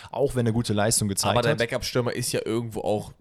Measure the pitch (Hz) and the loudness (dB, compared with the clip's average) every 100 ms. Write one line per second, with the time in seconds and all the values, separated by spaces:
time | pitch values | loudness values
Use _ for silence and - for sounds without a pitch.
0 | - - 139 120 117 113 120 104 104 113 | -10 0 0 2 2 2 0 2 2 2
1 | 104 98 101 110 117 110 117 120 - - | 0 0 2 2 2 2 0 -2 -2 -2
2 | 120 - 123 123 - 113 117 104 - 104 | -2 -4 -2 -2 0 -2 -2 -4 -2 -2
3 | 101 - | -2 -14